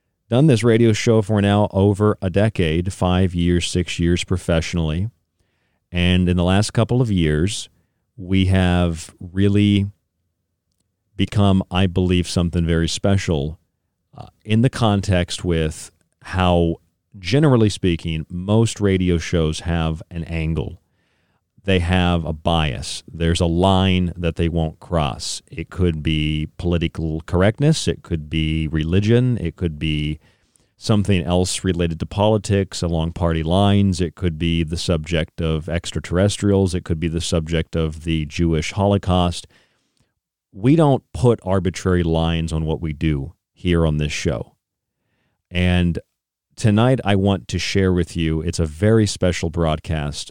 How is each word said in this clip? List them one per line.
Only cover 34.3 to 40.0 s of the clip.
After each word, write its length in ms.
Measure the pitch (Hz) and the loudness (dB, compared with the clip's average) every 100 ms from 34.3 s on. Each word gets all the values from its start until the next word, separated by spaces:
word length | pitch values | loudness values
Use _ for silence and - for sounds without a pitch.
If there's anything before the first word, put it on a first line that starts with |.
| 78 | -2
be 240 | 85 85 | -2 0
the 120 | 78 85 | -2 -4
subject 640 | - 82 78 82 82 - | -2 -2 -2 -2 -4 -4
of 280 | 82 78 78 | -4 -4 -4
extraterrestrials. 1040 | 85 - - - 87 107 - 104 98 95 | -6 -6 -8 -4 0 0 0 0 2 2
It 80 | 90 | -2
could 160 | - 80 | -4 -4
be 80 | 82 | -2
the 140 | 82 | -4
subject 560 | - 85 80 80 - 82 | -2 -2 -2 -2 -2 -4
of 260 | 80 78 | -4 -4
the 240 | 82 80 73 | -4 -2 -2
Jewish 460 | - 82 78 - | -2 0 0 -2
Holocaust. 760 | 104 101 101 - 90 87 - - _ _ _ _ _ | -2 2 2 2 0 0 -4 -12 _ _ _ _ _